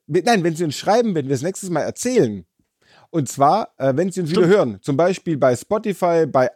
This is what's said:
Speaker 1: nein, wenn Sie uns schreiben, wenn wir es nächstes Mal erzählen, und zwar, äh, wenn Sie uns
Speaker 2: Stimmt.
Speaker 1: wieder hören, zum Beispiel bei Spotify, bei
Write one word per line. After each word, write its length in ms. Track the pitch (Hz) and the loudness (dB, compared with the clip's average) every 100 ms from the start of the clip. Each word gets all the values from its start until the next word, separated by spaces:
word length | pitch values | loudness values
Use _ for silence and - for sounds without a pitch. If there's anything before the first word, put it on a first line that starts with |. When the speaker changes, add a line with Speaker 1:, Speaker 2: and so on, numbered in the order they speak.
| - | -4
Speaker 1:
nein, 380 | 165 180 226 | -2 2 2
wenn 100 | 170 | 2
Sie 100 | 160 | -2
uns 100 | 170 | -4
schreiben, 400 | - 175 214 233 | -4 0 2 2
wenn 140 | 165 135 | -2 -2
wir 60 | |
es 80 | 135 | -2
nächstes 280 | 156 190 190 | -4 -8 -4
Mal 100 | 160 | -4
erzählen, 640 | 110 - 247 254 131 101 85 _ _ _ _ _ _ | -4 -4 -2 2 2 -2 -12 _ _ _ _ _ _
und 180 | 170 131 | -6 -6
zwar, 400 | - 139 190 - - | 0 2 2 -2 -4
äh, 140 | 135 | -2
wenn 160 | 135 185 | 0 -2
Sie 100 | 180 | -4
uns 100 | 165 | -2
Speaker 2:
Stimmt. 160 | 180 170 | 2 4
Speaker 1:
wieder 100 | 202 | 4
hören, 220 | 139 98 | 2 -4
zum 140 | - 135 | -4 0
Beispiel 420 | 175 185 - 151 | 0 0 -4 0
bei 160 | 135 | 2
Spotify, 720 | 123 - 214 214 190 180 170 160 | 0 -2 -4 -4 -2 0 2 2
bei 240 | 135 127 | 2 0